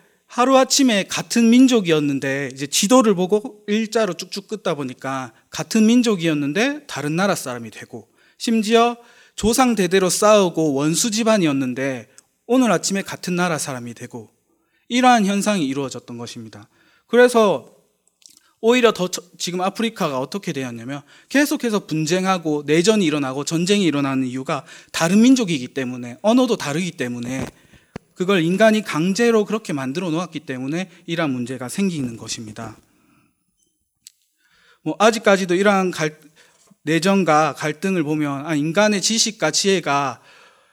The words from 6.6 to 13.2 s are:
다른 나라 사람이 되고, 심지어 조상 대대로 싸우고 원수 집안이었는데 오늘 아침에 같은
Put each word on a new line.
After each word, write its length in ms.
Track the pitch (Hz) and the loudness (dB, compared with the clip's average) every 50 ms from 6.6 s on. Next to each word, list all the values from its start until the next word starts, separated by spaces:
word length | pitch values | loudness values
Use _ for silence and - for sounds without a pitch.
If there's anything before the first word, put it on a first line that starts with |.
| 233 277 285 302 285 | -2 -2 -2 -6 -10
다른 300 | - - 135 139 147 156 | -12 -12 -8 -6 -4 -2
나라 180 | 170 196 208 175 | 0 0 0 -2
사람이 360 | - - 135 123 120 117 110 | -2 -6 -8 -10 -10 -12 -14
되고, 380 | - - 123 - - 117 101 _ _ _ _ _ _ _ | -16 -18 -18 -16 -16 -18 -18 _ _ _ _ _ _ _
심지어 580 | - - 226 226 208 202 233 226 233 240 240 233 - _ _ _ _ _ _ | -2 0 0 0 2 4 4 4 4 4 0 -4 -12 _ _ _ _ _ _
조상 400 | - - 214 233 - 262 247 233 | -2 -2 0 2 4 4 2 2
대대로 360 | 208 185 175 180 190 185 180 | 2 0 2 2 2 2 2
싸우고 640 | 170 - 214 208 214 208 196 175 165 160 160 156 139 | 2 2 4 6 6 6 4 2 0 0 0 0 0
원수 360 | 135 147 156 170 165 - 240 | 0 0 0 0 0 -2 -2
집안이었는데 1000 | 202 220 233 220 220 208 175 156 139 135 135 127 123 120 135 139 131 123 107 - _ - _ _ _ _ _ | -2 0 0 2 2 2 2 2 0 0 -2 -4 -4 -4 -4 -4 -6 -8 -12 -16 _ -20 _ _ _ _ _
오늘 260 | - 233 262 262 226 185 | 0 2 2 4 4 2
아침에 300 | 160 - - 196 196 185 | 0 0 -2 -4 -4 -4
같은 340 | - - - | -8 -10 -10